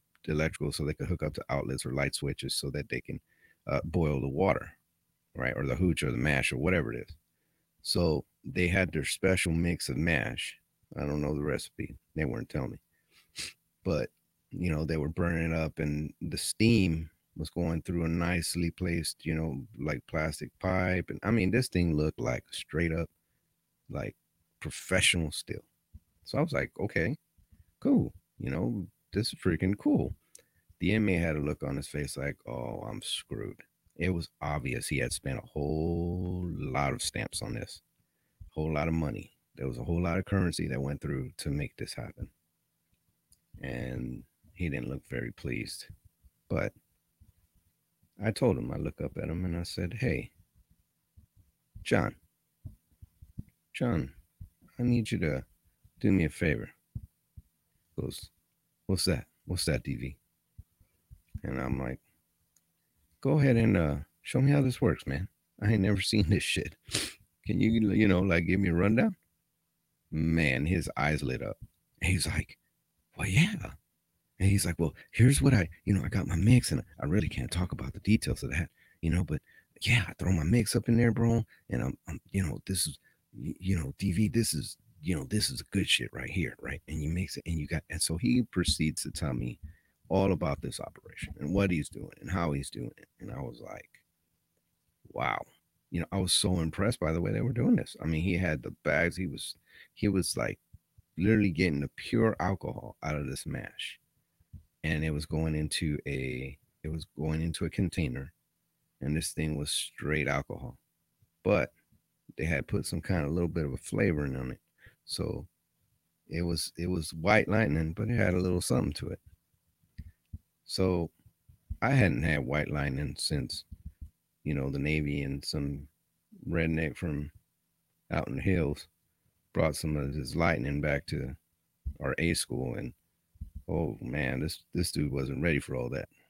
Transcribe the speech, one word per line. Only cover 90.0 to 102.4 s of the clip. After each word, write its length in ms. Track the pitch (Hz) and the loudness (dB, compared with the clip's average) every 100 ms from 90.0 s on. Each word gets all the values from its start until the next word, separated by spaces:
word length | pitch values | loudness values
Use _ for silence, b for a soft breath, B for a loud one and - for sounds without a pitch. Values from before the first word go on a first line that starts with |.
| - | 0
all 240 | 95 98 | 2 4
about 280 | 82 80 71 | 2 0 -2
this 200 | 69 - | -6 -8
operation 540 | - - - - - - | -10 -12 -18 -12 -12 -8
and 120 | 73 | -2
what 180 | 98 98 | 2 2
he's 180 | 85 69 | 2 -2
doing 240 | 53 50 - | -8 -14 -12
and 100 | - | -4
how 220 | 90 85 | 0 0
he's 180 | 71 - | 0 -4
doing 220 | 53 57 - | -8 -10 -12
it. 120 | - - | -20 -16
And 120 | 67 | -10
I 80 | 62 | -8
was 200 | 69 57 | -8 -10
like, 300 | 53 50 - _ _ _ _ _ _ _ _ _ _ _ - | -14 -14 -16 _ _ _ _ _ _ _ _ _ _ _ -10
"Wow." 380 | - 65 50 - _ _ _ - | -4 -2 -2 -6 _ _ _ -6
You 100 | 85 | -4
know, 60 | 82 | -2
I 60 | 95 | -2
was 140 | 92 | 2
so 280 | - - 90 | 2 2 2
impressed 400 | 80 - 101 - | 0 0 0 0
by 120 | 80 | 0
the 80 | 82 | 0
way 120 | 95 | 0
they 80 | 110 | 0
were 120 | 120 | 0
doing 240 | 117 - 226 | 2 4 4
this. 200 | - - | 2 -6
I 40 | 80 | -2
mean, 160 | 80 | 0
he 140 | 90 87 | 2 2
had 260 | 90 76 | 2 0
the 120 | - - | -4 -4
bags. 340 | - 78 85 92 | 0 2 2 0
He 100 | 90 | -6
was, 260 | - - - B B B | -6 -10 -14 B B B
he 140 | - 104 | -2 2
was, 280 | 95 87 - | 2 0 -2
like, 220 | 58 - _ - _ _ _ - | -2 -4 _ -20 _ _ _ 0
literally 360 | 98 113 101 | 4 6 4
getting 280 | 78 92 71 | 2 2 2
the 100 | 71 - | -4 -8
pure 400 | - 117 110 - | -2 2 2 2